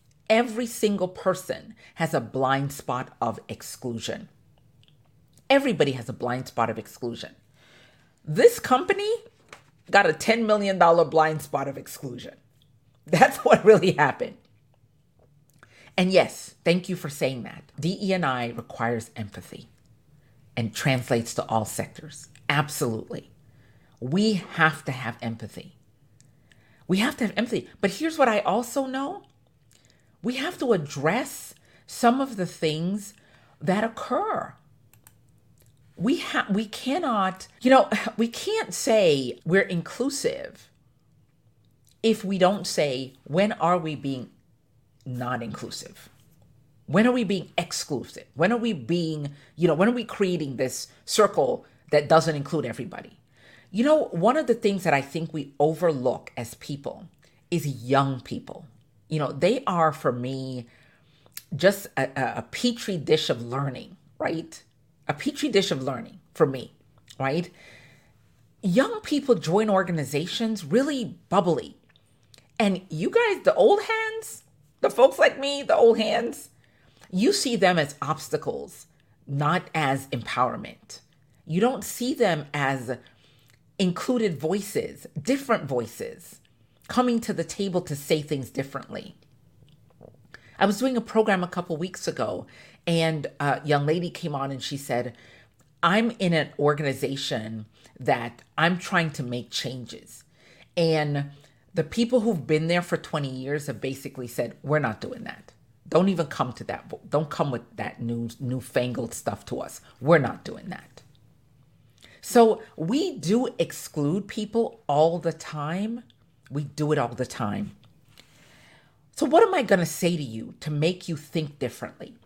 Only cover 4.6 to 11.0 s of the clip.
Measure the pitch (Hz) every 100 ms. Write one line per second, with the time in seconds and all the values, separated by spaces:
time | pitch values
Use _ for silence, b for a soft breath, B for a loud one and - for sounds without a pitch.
4.6 | _ _ _ _ _ _ _ _ - 269
5.6 | 269 160 143 123 113 110 120 127 131 -
6.6 | 113 110 - - 120 113 87 - _ _
7.6 | b b b b b b - 156 466 -
8.6 | - 254 359 392 415 453 - _ - -
9.6 | _ _ - 196 185 151 - 226 214 208
10.6 | 196 190 170 170